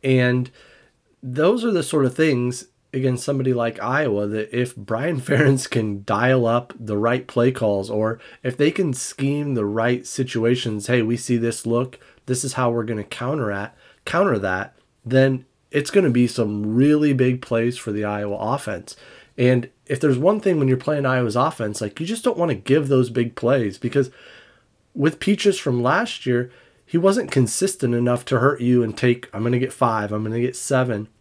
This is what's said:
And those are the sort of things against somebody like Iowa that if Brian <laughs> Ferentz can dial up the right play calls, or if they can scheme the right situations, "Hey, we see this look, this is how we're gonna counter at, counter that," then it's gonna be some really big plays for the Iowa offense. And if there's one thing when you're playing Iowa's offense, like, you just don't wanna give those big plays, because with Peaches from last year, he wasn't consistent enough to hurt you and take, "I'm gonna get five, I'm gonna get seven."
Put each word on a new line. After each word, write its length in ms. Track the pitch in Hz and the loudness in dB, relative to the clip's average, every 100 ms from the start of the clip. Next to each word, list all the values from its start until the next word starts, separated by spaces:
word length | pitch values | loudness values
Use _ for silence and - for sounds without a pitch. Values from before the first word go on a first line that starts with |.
And 480 | 135 131 123 123 123 _ - _ _ _ _ _ | 4 4 4 2 -2 _ -20 _ _ _ _ _
those 440 | 131 127 165 240 233 | -10 0 2 2 0
are 60 | |
the 120 | 185 | 0
sort 220 | 147 156 131 | 0 0 0
of 100 | 127 | 2
things 500 | 160 127 123 123 - _ _ | 2 2 0 -4 -12 _ _
against 300 | 131 131 123 | -2 -2 -2
somebody 300 | 135 139 131 | -2 -2 0
like 280 | 123 117 113 | 0 0 -2
Iowa 460 | 107 135 147 101 104 | -2 0 0 0 -2
that 280 | 107 107 120 | -4 -4 -2
if 180 | 123 - | -4 -6
Brian 460 | 101 113 151 151 | -6 -4 -2 -4
<laughs> 0 | |
Ferentz 480 | 127 143 147 135 - | 0 4 4 2 0
can 340 | 123 110 101 | -2 -2 -4
dial 420 | 101 104 123 131 117 | -2 2 4 4 4
up 280 | 120 120 - | 2 -2 -14
the 180 | 110 104 | -4 0
right 300 | 113 127 123 | 2 0 -2
play 240 | - 120 | 2 2
calls, 380 | 127 110 101 98 | 2 0 0 -2
or 300 | 107 110 113 - - | -2 -2 -4 -12 -8
if 140 | 127 123 | -8 0
they 140 | 147 | 0
can 220 | 160 170 | 2 -2
scheme 600 | 127 - - 139 143 147 | -2 -8 -4 -2 -2 -2
the 120 | 123 104 | -2 -2
right 400 | 107 117 - - | 0 0 -2 -4
situations, 840 | - 127 120 113 123 120 107 101 | -6 -4 0 0 0 -2 -6 0
"Hey, 140 | 123 | 0
we 160 | 110 120 | 0 -2
see 200 | - 120 | -2 0
this 280 | 117 113 117 | 0 -4 -2
look, 340 | 117 123 - - _ - | -2 -2 -10 -20 _ -6
this 180 | 127 | -4
is 100 | 135 | -4
how 160 | 131 123 | -2 -2
we're 140 | 117 | -2
gonna 200 | 110 110 | -4 -6
counter 480 | 104 - 123 151 110 | -8 -8 -6 -4 -4
at, 240 | 101 107 _ _ _ - | -4 -8 _ _ _ -4
counter 340 | 170 196 113 | 0 2 0
that," 360 | 95 92 98 _ _ _ 117 | 0 -4 -6 _ _ _ 0
then 400 | 131 135 131 - _ _ | 4 4 2 -6 _ _
it's 200 | 190 - | -4 2
gonna 180 | 202 175 | 2 4
be 180 | 123 120 | 4 2
some 480 | - 107 104 107 113 | 2 -2 -2 0 2
really 380 | 143 151 151 | 4 4 2
big 280 | 131 127 127 | 2 2 0
plays 360 | - 117 117 123 | -2 0 0 -4
for 140 | - | -6
the 120 | 104 | -4
Iowa 320 | 104 104 104 101 | -4 -4 -4 -4
offense. 580 | 107 139 - 92 - - - - _ - | -4 -4 -4 -10 -10 -20 -20 -20 _ 0
And 320 | 123 127 120 _ _ | 4 4 0 _ _
if 140 | 143 | 0
there's 180 | 151 127 | 2 4
one 220 | 160 214 | 2 2
thing 200 | 202 165 | 0 2
when 80 | 135 | 2
you're 100 | 127 | 0
playing 280 | 143 151 135 | 0 -2 0
Iowa's 300 | 127 120 110 | 0 0 0
offense, 440 | 147 - 110 104 | 0 0 -6 -4
like, 200 | 104 - | -8 -6
you 60 | 165 | -6
just 180 | 226 | -2
don't 140 | 254 196 | -2 0
wanna 180 | 170 104 | -2 -2
give 320 | - 143 139 | 2 2 4
those 220 | 135 123 | 2 2
big 260 | 117 117 - | 0 -4 -2
plays, 420 | 117 135 107 90 | 0 0 0 -4
because 320 | 120 143 131 - - - - _ _ _ _ - | -2 0 -2 -4 -20 -20 -20 _ _ _ _ -2
with 240 | 165 - | -2 0
Peaches 380 | - 202 208 190 | -2 2 2 0
from 260 | - 123 | -2 0
last 420 | 120 165 120 - 131 | 2 0 -2 -6 -2
year, 260 | 123 123 - _ _ _ | 0 -2 -10 _ _ _
he 120 | 170 | 2
wasn't 340 | 190 208 202 | 2 2 0
consistent 640 | 135 123 - 196 - 123 | 2 2 2 -2 0 0
enough 320 | 120 123 120 - | 0 0 0 0
to 140 | 123 | 2
hurt 220 | 131 143 | 2 2
you 200 | 123 123 | 2 2
and 160 | 113 107 | 2 0
take, 320 | 123 123 - | 0 0 -4
"I'm 120 | 101 | -4
gonna 160 | 113 123 | -2 0
get 120 | 127 | -2
five, 400 | - 123 110 104 | 0 0 2 -2
I'm 120 | 107 | -4
gonna 180 | 107 113 | -4 -2
get 140 | 123 123 | -4 -4
seven." 520 | - 131 127 107 107 _ | -2 0 0 -4 -8 _